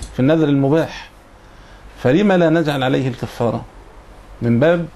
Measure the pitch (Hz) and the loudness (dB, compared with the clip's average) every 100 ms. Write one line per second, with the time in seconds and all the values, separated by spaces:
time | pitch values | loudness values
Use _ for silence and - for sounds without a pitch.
0 | - - 131 160 151 139 135 160 131 - | -12 -2 2 2 2 2 2 0 -2 -8
1 | - - - - - - - - - - | -18 -20 -20 -20 -20 -20 -20 -20 -20 -4
2 | 123 156 208 185 165 165 156 143 131 143 | 0 2 4 4 4 2 0 -2 -2 0
3 | 131 120 120 - 117 113 - - - - | -2 -6 -10 -4 -4 -4 -10 -20 -20 -20
4 | - - - - 120 117 151 175 160 | -20 -20 -20 -6 -2 2 2 0 -2